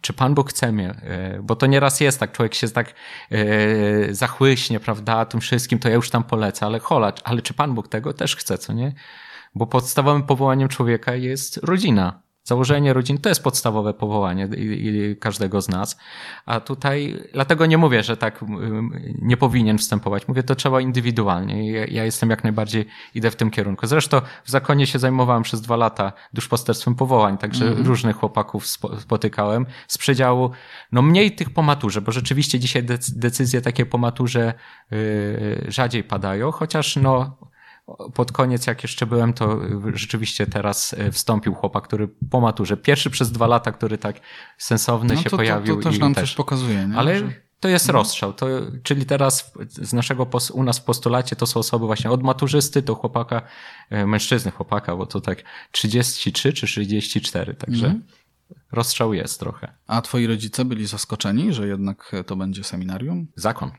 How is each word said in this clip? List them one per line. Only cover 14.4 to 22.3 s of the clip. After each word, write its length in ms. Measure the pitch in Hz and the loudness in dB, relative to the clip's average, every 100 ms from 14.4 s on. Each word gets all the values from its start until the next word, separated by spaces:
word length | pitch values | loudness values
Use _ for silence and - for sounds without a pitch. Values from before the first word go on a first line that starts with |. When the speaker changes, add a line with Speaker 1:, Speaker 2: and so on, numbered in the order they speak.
| 98 110 | -4 -4
Speaker 1:
i, 300 | 107 107 107 104 104 | -4 -4 -2 -2 -2
i 40 | 104 | -2
każdego 440 | 113 98 101 101 | -4 -2 -2 -2
z 80 | 92 | 0
nas. 280 | 92 104 - - - - - - | -2 -4 -8 -16 -18 -16 -16 -6
A 140 | 117 | -6
tutaj, 600 | - 135 143 139 143 - - | -4 -4 -2 -2 -4 -8 -8
dlatego 340 | 139 139 160 160 | -4 2 4 6
nie 120 | 160 | 8
mówię, 240 | 165 120 | 8 6
że 140 | 107 113 | 2 0
tak, 260 | 110 - | -2 -4
ym, 500 | 107 104 110 110 117 - - - | -10 -6 -4 -4 -4 -6 -8 -4
nie 140 | 113 123 | 2 4
powinien 420 | 131 123 110 107 | 4 4 4 4
wstępować. 500 | - 104 - 101 - | 2 0 0 -2 -2
Mówię, 140 | 131 | -2
to 120 | 127 | 0
trzeba 260 | 131 139 131 | 0 2 2
indywidualnie. 920 | 127 127 120 117 104 90 98 104 107 | 2 0 0 2 2 0 0 -2 -2
Ja, 120 | 110 110 | -4 -4
ja 180 | 110 | -2
jestem 260 | 110 110 113 | -2 0 2